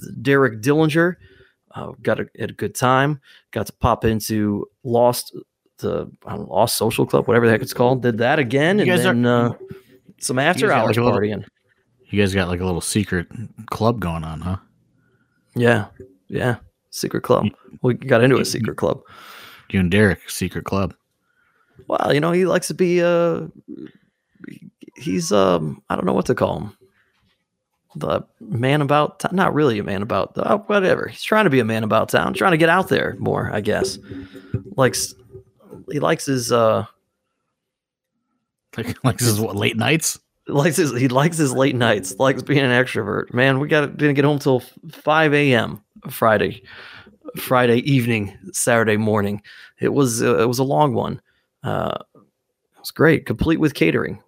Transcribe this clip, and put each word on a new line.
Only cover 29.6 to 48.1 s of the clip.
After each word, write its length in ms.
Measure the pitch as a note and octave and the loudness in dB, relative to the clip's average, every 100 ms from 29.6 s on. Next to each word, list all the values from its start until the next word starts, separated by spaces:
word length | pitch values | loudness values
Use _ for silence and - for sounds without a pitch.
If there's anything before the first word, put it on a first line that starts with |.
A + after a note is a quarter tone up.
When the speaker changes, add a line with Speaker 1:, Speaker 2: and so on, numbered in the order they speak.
| D3+ A2 | 0 0
Speaker 1:
a 60 | |
man 160 | - F#2+ | -4 -6
about, 320 | G2+ G2 - - | -2 -2 -4 -4
uh, 180 | - G#3 | -2 -2
whatever. 500 | G#3 G#3 F#3 - - | 0 0 2 0 -2
He's 140 | - | -10
trying 220 | - G#3+ | -2 2
to 60 | G#3 | 4
be 100 | C3+ | 2
a 40 | |
man 200 | A2 A2+ | 2 -2
about 240 | A2 A2 G2 | 0 0 2
town, 240 | - - | 0 0
trying 200 | - G#3 | 0 2
to 40 | E3 | 4
get 140 | E3 | 4
out 180 | F3 F#3 | 2 2
there 280 | - - - | 0 -2 -4
more, 320 | - G2+ - | -2 -2 -2
I 80 | G#2+ | -4
guess. 380 | G2+ F#2 - - - - - - - - - - | -2 -2 -2 -6 -14 -16 -14 -20 -10 -10 -8 0
Likes, 380 | C3 - - - _ - - _ - - - | 0 0 -8 -10 _ -20 -20 _ -20 -20 -8
he 80 | - | -4
likes 240 | D3+ D#3+ | -2 -2
his, 260 | - C3+ A#2 | -2 -4 0
uh, 340 | B2 A2+ G#2+ G#2 _ _ _ _ _ _ _ _ _ _ _ _ _ _ _ _ _ _ - | 2 2 2 -4 _ _ _ _ _ _ _ _ _ _ _ _ _ _ _ _ _ _ -10
Speaker 2:
Like, 260 | A2+ - | -8 -2
<laughs> 0 | |
likes 200 | C3 - | -2 0
his 160 | A#2+ G#2 | 0 0
what, 160 | A2 G2 | -2 0
late 200 | A2+ A2 | 0 0
nights? 420 | A2+ D#3+ - - _ _ - | 0 0 -2 -8 _ _ -4
Speaker 1:
likes 280 | C#3+ F3 D#3+ | 0 2 2
his, 140 | D#3 A#2 | 0 2
he 100 | C3 | 2
likes 280 | B2 D3+ E3 | 2 2 2
his 160 | D3 | -2
late 240 | B2+ C3+ B2 | 2 0 2
nights, 420 | A#2+ G#2+ F2+ - | 2 0 -2 0
likes 240 | C3 C3 | 0 0
being 180 | - D3 | 0 0
an 100 | C3+ | 2
extrovert. 600 | B2 B2+ A2 G#2 G2 - | 2 0 -2 -4 -4 -4
Man, 280 | A#2+ C3 C3+ | 0 2 2
we 80 | D3 | 2
got, 280 | D#3 C#3+ - | 0 0 0
didn't 180 | D3 | 0
get 100 | C#3 | 2
home 140 | C#3+ D3 | 2 2
till 220 | C#3+ B2+ - - E3 | 2 0 -2 -20 -20
five 420 | - - D3+ D#3 | -10 0 2 4
A 200 | D3 D3 | 2 4
M 280 | A#2+ G2+ - _ - - | 2 0 -6 _ -20 -14
Friday, 520 | - A#2 G#2+ F2+ - - - - - - _ - - | 0 2 4 2 -4 -18 -20 -20 -20 -20 _ -16 -12
Friday 400 | - B2+ B2 A#2 D3 | -2 2 4 2 2
evening, 460 | C#3 A#2 | 2 2